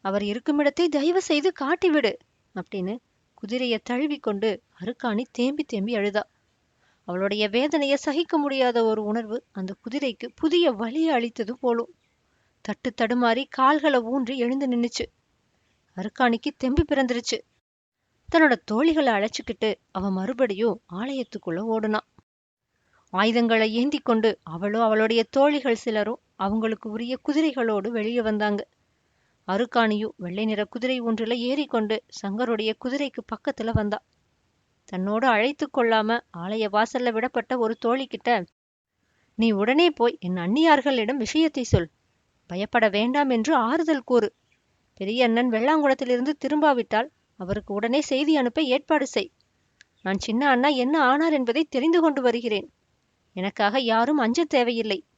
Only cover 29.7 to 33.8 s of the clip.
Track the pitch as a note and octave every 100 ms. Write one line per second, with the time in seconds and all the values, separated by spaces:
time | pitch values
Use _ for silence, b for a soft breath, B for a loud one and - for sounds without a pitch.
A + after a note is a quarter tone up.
29.7 | B3 A3+ G#3 G#3+ - F3+ F#3 A3 G#3 G#3
30.7 | A#3+ B3+ B3+ A3+ A3 A3 A#3+ A#3+ C#4+ D4
31.7 | A#3+ G#3+ A3 _ - G3 G3+ B3 A3 A3
32.7 | A3 B3+ C#4 C#4+ - - A3 - - A3+
33.7 | A3+